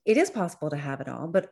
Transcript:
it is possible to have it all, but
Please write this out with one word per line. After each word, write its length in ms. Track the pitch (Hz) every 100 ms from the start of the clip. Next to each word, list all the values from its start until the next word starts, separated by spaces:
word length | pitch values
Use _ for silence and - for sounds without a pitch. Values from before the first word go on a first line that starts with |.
| -
it 100 | 240
is 140 | 381
possible 400 | 226 175 - 151
to 60 | 143
have 240 | 143 139
it 80 | 131
all, 180 | 123 165
but 240 | 185 185